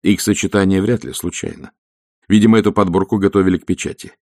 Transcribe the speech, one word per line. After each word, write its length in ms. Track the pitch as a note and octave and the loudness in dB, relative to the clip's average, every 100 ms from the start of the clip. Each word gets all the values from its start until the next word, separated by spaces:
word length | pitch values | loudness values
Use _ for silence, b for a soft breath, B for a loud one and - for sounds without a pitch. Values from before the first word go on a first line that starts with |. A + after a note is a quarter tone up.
Их 180 | F2+ G#2 | 0 -2
сочетание 600 | - G2 F#2+ G#2 F#2+ F#2+ | 0 -2 -2 0 0 0
вряд 220 | G#2 A#2+ | 0 -4
ли 100 | B1+ | -6
случайно. 580 | - F2 - - - - _ _ _ _ _ _ | -10 -10 -8 -12 -12 -20 _ _ _ _ _ _
Видимо, 320 | G#2+ A2 A2 | 4 6 4
эту 140 | G#2 | 2
подборку 440 | - G2 F2 F#2+ G#2+ | 0 0 0 -2 0
готовили 400 | G2 G2+ F#2+ F2+ | 0 2 2 0
к 80 | - | -4
печати. 480 | F#2 - - F#2 _ | -6 -6 -12 -18 _